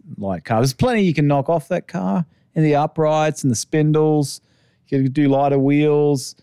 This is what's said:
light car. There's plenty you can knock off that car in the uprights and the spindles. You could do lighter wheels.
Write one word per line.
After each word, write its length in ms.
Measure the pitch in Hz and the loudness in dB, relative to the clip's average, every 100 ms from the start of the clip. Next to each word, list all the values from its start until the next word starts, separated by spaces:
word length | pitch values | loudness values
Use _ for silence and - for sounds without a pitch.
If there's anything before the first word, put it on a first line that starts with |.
| 156 123 | -18 -10
light 280 | 98 87 | -8 -8
car. 160 | - 113 | -4 -2
There's 120 | 131 | -2
plenty 300 | - 254 226 | -2 0 0
you 120 | 185 | 0
can 140 | 151 147 | 0 0
knock 200 | 143 131 | 0 0
off 200 | 165 - | -2 -2
that 180 | 180 - | -6 -6
car 400 | 175 185 196 160 _ _ | -8 -4 -4 -6 _ _
in 100 | 165 | -2
the 100 | 156 | 2
uprights 720 | 147 151 - 156 156 156 147 | 2 0 0 0 2 0 -2
and 80 | 139 | -2
the 40 | 113 | -4
spindles. 840 | - 156 151 156 156 151 139 - _ _ _ _ - | -2 0 2 2 2 2 -2 -6 _ _ _ _ -6
You 160 | 139 | -2
could 80 | 131 | 0
do 160 | 139 143 | 0 2
lighter 300 | 135 143 139 | 2 2 2
wheels. 760 | 135 147 151 147 147 139 - - | 2 2 2 2 2 0 -6 -18